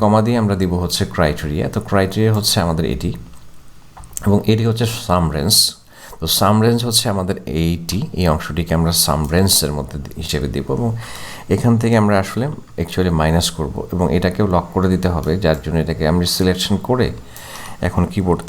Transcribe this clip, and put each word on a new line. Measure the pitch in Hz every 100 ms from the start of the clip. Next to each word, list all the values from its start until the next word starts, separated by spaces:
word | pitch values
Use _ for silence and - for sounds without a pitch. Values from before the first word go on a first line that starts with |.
কমা | 104 107 110
দিয়ে | 120
আমরা | 104 95
দিব | 92 87
হচ্ছে | 87 - 98
ক্রাইটেরিয়া। | - 78 - 76 78 -
তো | 107 -
ক্রাইটেরিয়া | 101 92 107 110 107
হচ্ছে | 101 110 85
আমাদের | 82 65
এটি | 64 - - - - - - - - - - - - 104
এবং | 104 110
এটি | 110 113
হচ্ছে | 113 113 - -
সাম | 90 82 78
রেঞ্জ। | 82 - - - - - - -
তো | 82 -
সাম | 101 107
রেঞ্জ | 113 117 120
হচ্ছে | 113 120
আমাদের | 98 92 - -
এইটি, | 78 82 85 - 92 160 -
এই | 87
অংশটিকে | 76 - 78 82 82
আমরা | 82 82 -
সাম | 73 73
রেঞ্জের | 85 95 - 76 73
মধ্যে | 67 73
দি-, | 67 -
হিসেবে | 80 73 69 64
দিব | 67 -
এবং | 117 113 - - - - - 107
এখান | 120 113
থেকে | 113 113
আমরা | 104 98
আসলে | 98 110 143 147 - -
actually | 85 - 92 80
মাইনাস | 78 82 - -
করব | 71 - -
এবং | 90 90 90
এটাকেও | - - 104 87
লক | 82
করে | 95 92
দিতে | 92 87 85
হবে, | 78 92
যার | 87 78
জন্য | 76 80 78
এটাকে | 80 78
আমরা | 87 87
সিলেকশন | - 92 92 - 95 -
করে | 127 107 - - - - - - - 90
এখন | 95 85
কিবোর্ড | 104 90 85